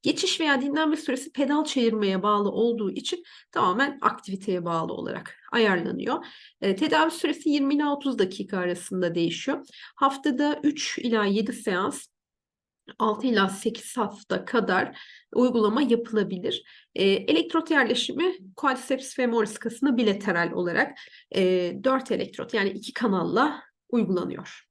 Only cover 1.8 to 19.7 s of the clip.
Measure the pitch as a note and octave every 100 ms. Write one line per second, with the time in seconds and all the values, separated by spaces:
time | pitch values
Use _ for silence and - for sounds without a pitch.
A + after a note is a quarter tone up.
1.8 | A#3 A3 G3+ F#3+ G#3 G#3 G3+ - A#3 A#3
2.8 | G3 F#3 - F4 - - _ - F#3 G3
3.8 | C#4 C#4 - - - F#3+ - F3+ E3+ E3
4.8 | E3 - - - - - - A#3 G#3+ F3+
5.8 | E3 - A3 D4 - - - _ G3+ G3
6.8 | D#4 D#4 D#4+ E4 E4 - D#4+ C#4+ C#4 C#4+
7.8 | D4 C#4+ C#4 A3+ F#3 F#3+ F#3+ F#3+ F3+ F3
8.8 | - F#3 F3 E3+ E3 E3 - C#4 - -
9.8 | - - C#4 C4+ D4+ B3+ D4 D4 D4+ D4+
10.8 | - - B3 A3 G3+ G3+ G#3+ B3 - F3+
11.8 | G#3+ - - _ _ _ _ _ _ _
12.8 | - - A3 G#3 C4 G#3+ F#3+ F#3+ A3+ A3
13.8 | - B3+ G#3+ - - F#3 - A#3+ F#3+ F#3
14.8 | - - - - _ - B3 A#3 G#3 A#3
15.8 | C4+ A#3 A#3 G#3+ F3+ F#3 - - - -
16.8 | _ - G3 G3 G3 D#4+ - E4 D#4+ D4+
17.8 | A#3 A#3+ - C4+ F4+ - - - C#4+ B3+
18.8 | - C4 - - B3 A3+ G#3+ - A#3